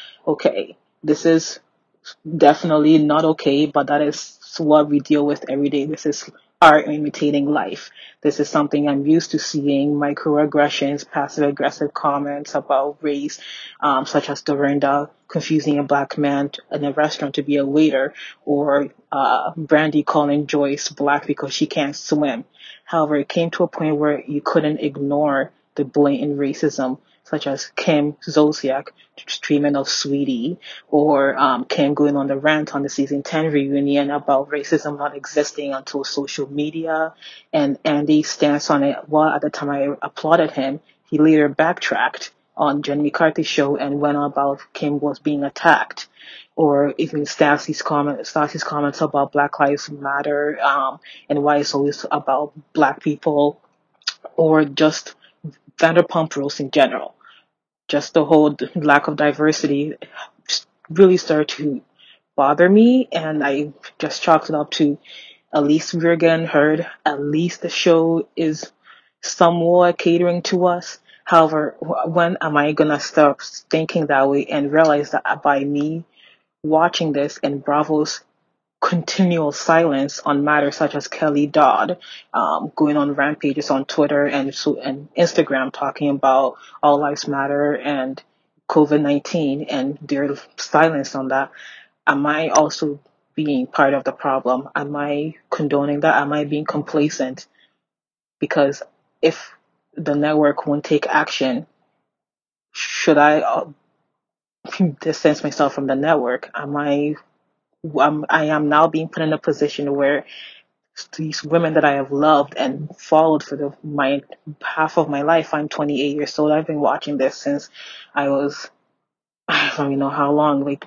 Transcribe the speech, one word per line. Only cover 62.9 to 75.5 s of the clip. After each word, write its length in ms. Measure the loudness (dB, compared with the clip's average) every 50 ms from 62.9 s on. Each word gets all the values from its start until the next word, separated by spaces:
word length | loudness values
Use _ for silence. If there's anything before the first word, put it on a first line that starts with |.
| 6 4 2 0 -4
and 320 | -6 -4 -4 -2 -2 -2
I 280 | -2 -2 -2 -4 -6 -10 _ -20 -20 -12 -8
just 240 | -8 -8 -8 -2 2
chalked 260 | 4 4 4 4 0
it 60 | -4
up 160 | -4 -4 -4 0 2
to, 180 | 2 2 2 -2 _ -16 -20 -20 -20 -20 -20 _ _ _ 0
"At 120 | 0 2
least 280 | 4 2 2 0 -2 -4
we're 240 | 0 2 2 2
getting 300 | 4 4 4 2 2 0
heard. 400 | 0 2 2 2 4 2 0 -2 -6 -10 -6 -4
At 160 | -4 -2 -2
least 400 | -2 -2 0 0 0 -2 -4 -6
the 80 | -8 -6
show 580 | -6 0 4 4 6 6 4 4 2 0 -2 -4 _
is 360 | -2 -2 -2 -2 -4 -8 -14 _ _ _ -20 -20 _ _ _ _ _ -12
somewhat 760 | -8 0 2 4 4 4 4 2 4 4 6 4 4 2 0
catering 440 | 0 2 2 2 2 0 0 -2 -2
to 240 | -2 0 2 2
us." 320 | 2 0 0 -4 -10 -16 -18 _ _ _ _ _
However, 520 | 4 6 6 6 6 2 0 -2 -4 -6 -8
wh-, 280 | -6 -6 -4 -4 -4 -2
when 300 | 0 0 0 0 0 -2
am 160 | -4 0 0
I 160 | 2 2 2 2
gonna 280 | 2 2 2 0 -2
stop 420 | -4 -2 2 4 4 4 4 0 -6
thinking 640 | -16 -16 -18 -6 -4 -2 -2 -2 -2 -2 -2 0
that 220 | 2 2 4 4 4
way 160 | 2 0 0
and 260 | -2 -2 -2 -2 2 4
realize 380 | 4 4 4 4 2 0 -2
that 320 | -4 -4 -2 -4 -4 0 0
by 200 | 0